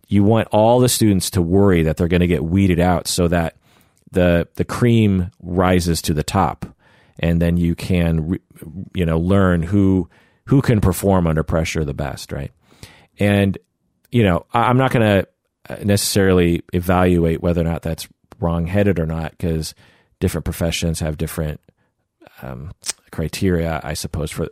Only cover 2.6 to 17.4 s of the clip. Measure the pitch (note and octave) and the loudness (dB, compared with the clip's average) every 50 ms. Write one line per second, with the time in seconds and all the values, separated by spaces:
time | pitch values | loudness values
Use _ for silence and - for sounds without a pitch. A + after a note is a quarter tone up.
2.6 | G2 F#2 F2 D#2+ F2 F2+ E2+ D#2+ - - - - F2 E2+ E2+ F2 E2 D#2+ - _ | 2 2 2 2 2 2 0 -2 -4 -4 -2 0 0 2 2 0 -2 -2 -6 _
3.6 | _ _ _ _ _ _ _ _ _ - - F2+ F2+ F2 F2 E2+ D#2+ - - - | _ _ _ _ _ _ _ _ _ -6 0 2 2 4 4 2 0 -2 -4 -6
4.6 | F2 - - - B2 A#2+ A#2 A2+ A2 G2+ G2 F#2 F2+ F2+ - _ F2 F2 F2+ F2+ | -6 -6 -2 0 2 2 4 4 4 4 2 0 -2 -4 -8 _ -12 -6 -2 0
5.6 | F#2 F2+ F#2 F2+ E2+ F2 E2 - - - E2 D2+ D2 - - G2 F2+ C#2+ - - | 2 4 2 2 2 0 -2 -2 -2 -4 -2 -2 -2 -2 0 0 0 0 -2 -8
6.6 | - - - _ _ _ _ _ _ _ _ - - E2+ E2+ E2+ E2+ E2+ E2+ F2 | -14 -18 -18 _ _ _ _ _ _ _ _ -4 -2 0 0 2 2 0 0 0
7.6 | F2 E2+ E2+ - - - F#2+ F2 E2+ E2 D#2+ D#2+ D#2 E2 F#2 - _ _ _ - | 0 -2 -2 -4 -4 -2 0 0 0 0 0 -2 -2 -4 -6 -6 _ _ _ -20
8.6 | - E2 D2 G2 - - - F#2 F2 D#2+ D#2+ E2 E2+ F2+ G2 G2+ F#2+ F#2 F2 E2+ | -20 -16 -16 -16 -16 -10 -6 -4 -2 0 0 0 0 2 2 2 4 2 2 0
9.6 | D#2+ E2+ G2 G2+ G2 F#2+ F#2+ F#2 E2+ - _ _ _ _ _ _ _ - C#3 C#3+ | 0 0 0 2 2 4 2 2 0 -4 _ _ _ _ _ _ _ 0 2 2
10.6 | - - A#2+ G#2 F#2 G2 F2 - - G2 F#2+ F#2 E2+ E2 D#2 D#2+ D#2 - E2+ E2 | 4 2 2 2 2 2 0 0 0 2 2 2 2 2 0 -2 -2 -2 -2 -2
11.6 | D#2+ - - E2 D#2 C#2 C2+ C2+ D2+ C2+ C2+ - - - - C#2+ C#2+ - _ _ | -2 -2 -4 -4 -4 -4 -6 -6 -8 -8 -10 -12 -14 -12 -10 -10 -10 -12 _ _
12.6 | _ _ _ _ - - - _ _ _ _ - G2 G#2 G2+ G2+ G2+ G2 F#2 - | _ _ _ _ -20 -20 -20 _ _ _ _ -2 0 2 2 2 2 0 -2 -4
13.6 | _ _ _ _ _ _ _ _ _ _ - A#2+ A2 G2 E2+ E2 - _ - A#2 | _ _ _ _ _ _ _ _ _ _ 0 2 4 4 2 0 -2 _ -2 0
14.6 | A2+ A#2 B2 B2+ C3 B2+ - B2+ A2 G#2+ G2+ F#2+ F2 - _ _ _ _ _ _ | 2 2 2 2 2 2 2 2 2 4 2 2 0 -2 _ _ _ _ _ _
15.6 | _ - - - - G2+ G2+ G2 - - - G#2 F#2+ F#2+ F#2 F2+ F2 F2 E2+ - | _ -16 -12 -6 -2 0 0 0 0 0 0 2 2 4 4 4 4 2 0 -2
16.6 | - _ - F2+ F2 F2+ F#2 F2+ F2+ F2+ F2+ E2+ E2 E2 E2 - | -4 _ -4 -4 0 0 2 2 4 4 4 2 2 0 0 -2